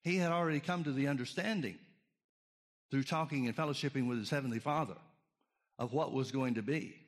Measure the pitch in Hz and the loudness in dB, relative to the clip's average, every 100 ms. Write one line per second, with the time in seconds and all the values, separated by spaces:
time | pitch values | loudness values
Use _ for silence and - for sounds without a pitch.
0 | 170 185 170 170 170 151 - 175 151 135 | 2 2 4 2 2 2 2 0 0 2
1 | 139 143 123 - 214 214 123 85 - _ | 2 2 -2 -2 -2 0 -2 -6 -18 _
2 | _ _ _ _ _ _ _ _ _ 139 | _ _ _ _ _ _ _ _ _ -2
3 | 135 160 160 147 123 110 156 139 143 135 | 0 0 0 0 0 0 -2 0 -2 0
4 | 123 120 104 147 131 113 143 147 131 90 | 0 0 0 -2 0 -2 0 0 -2 -6
5 | - _ _ _ _ _ _ - 120 131 | -18 _ _ _ _ _ _ -8 -2 0
6 | 147 131 131 135 127 113 107 156 - - | 0 0 -2 0 0 0 0 -2 -4 -14